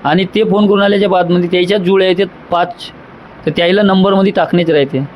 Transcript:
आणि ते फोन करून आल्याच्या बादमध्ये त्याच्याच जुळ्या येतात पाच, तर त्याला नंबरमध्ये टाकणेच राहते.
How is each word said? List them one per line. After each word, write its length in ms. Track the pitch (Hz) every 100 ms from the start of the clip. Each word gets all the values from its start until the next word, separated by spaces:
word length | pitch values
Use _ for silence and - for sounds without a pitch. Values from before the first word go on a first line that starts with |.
आणि 220 | 139 165 185 208
ते 80 |
फोन 240 | 214 196 208
करून 140 | 202
आल्याच्या 280 | 202 202 202
बादमध्ये 400 | 180 175 175 175
त्याच्याच 300 | 180 180 208
जुळ्या 260 | 180 196 185
येतात 440 | 180 190 - -
पाच, 220 | 170 175 - - - - - - - -
तर 60 | 156
त्याला 240 | 170 190
नंबरमध्ये 520 | 208 190 190 196 196 190
टाकणेच 340 | 165 175 165
राहते. 380 | 151 139 139 139